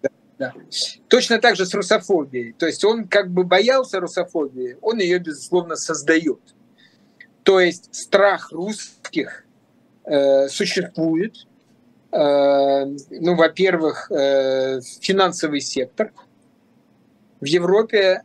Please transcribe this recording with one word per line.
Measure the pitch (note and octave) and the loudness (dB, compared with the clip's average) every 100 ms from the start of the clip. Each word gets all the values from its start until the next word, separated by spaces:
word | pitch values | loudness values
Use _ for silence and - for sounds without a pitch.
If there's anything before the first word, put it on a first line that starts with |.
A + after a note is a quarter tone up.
Да, | - - _ - | -8 -8 _ -10
да. | B2+ - - - - - - | -10 -10 -12 -10 -8 -10 0
Точно | B3+ B3 A3+ | 2 2 2
так | A#3+ F#3 | 2 2
же | |
с | F#3 | -2
русофобией. | G3+ F#3 A3 - F3+ C3+ B2+ A#2 - | -4 0 -2 0 -2 -2 -8 -10 -4
То | E3 | -4
есть | C3 | 0
он | G3+ A#3 F#3 | 0 -2 -2
как | G3+ F#3+ | -2 0
бы | F3 | -2
боялся | F3+ F#3 A#3 C4+ B3+ F#3+ | 2 2 2 0 0 -6
русофобии, | F3 F3+ F3 E3+ C#3 B2+ B2 C3 | -6 -6 -6 -4 -6 -6 -12 -6
он | G#3+ A#3 | -4 -2
ее, | F3 F3+ | 0 -2
безусловно, | E3+ C#3+ - F3+ E3+ D3+ | -4 -12 -4 -2 -2 -6
создает. | - D3+ C#3+ E3 D#3+ - _ _ _ _ _ _ _ - - _ | -6 -4 0 0 0 -4 _ _ _ _ _ _ _ -20 -20 _
То | - F#3+ | 2 4
есть | F3+ E3+ - | 4 0 -10
страх | - - G3 G3+ F3 - | -16 -2 4 4 2 -4
русских, | D#3+ G3 G#3 - - - E3 - - - _ _ _ _ _ | -10 -8 -10 -14 -18 -10 -6 -6 -8 -20 _ _ _ _ _
э, | - C#3+ C#3 C3+ C#3 | -2 2 4 4 2
существует. | - F#3 G3 F3+ - D#3+ D#3+ A3 - - _ _ _ _ _ _ | -2 -4 -2 -4 -2 0 0 -2 -8 -20 _ _ _ _ _ _
Э, | - D3 C#3+ C#3+ C#3 C#3 C#3 C#3 C#3+ - | 0 2 4 4 4 2 0 -2 -8 -14
ну, | - E3 | -4 0
во-первых, | F3 D#3+ E3+ F#3+ F3 D#3 - - | 4 2 4 2 2 0 -2 -4
э, | D#3 C#3 C#3 C3+ C3 C3 C3 B2 - | 0 2 2 2 0 -2 -4 -8 -8
финансовый | - F#3+ F#3 F3 D#3 C#3+ | -2 2 0 0 -4 -4
сектор. | - - E3+ - G#3+ - _ _ _ _ _ _ _ _ _ _ _ _ | -6 -6 -4 -4 -6 -8 _ _ _ _ _ _ _ _ _ _ _ _
В | C#3 | -2
Европе, | F3 F3 G3+ A3 G#3+ F#3+ F#3 | 0 2 2 2 2 2 2